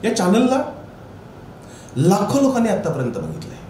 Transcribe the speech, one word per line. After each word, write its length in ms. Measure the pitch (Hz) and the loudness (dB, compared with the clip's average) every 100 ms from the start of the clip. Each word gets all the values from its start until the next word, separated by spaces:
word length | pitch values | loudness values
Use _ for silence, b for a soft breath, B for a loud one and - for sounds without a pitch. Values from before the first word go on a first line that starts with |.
| 196 | 0
या 80 | - | 2
चॅनलला 560 | 180 214 254 269 - - - - - - - - - - B B B - | 4 6 6 2 0 -8 -16 -18 -20 -20 -20 -20 -20 -20 B B B 0
लाखो 440 | 160 202 202 277 | 4 4 2 2
लोकांनी 280 | 269 247 226 | 2 2 0
आत्तापर्यंत 420 | 185 165 135 120 | 0 -2 -4 -4
बघितलं 420 | 98 - - - | -4 -8 -10 -12
आहे. 80 | - - | -14 -16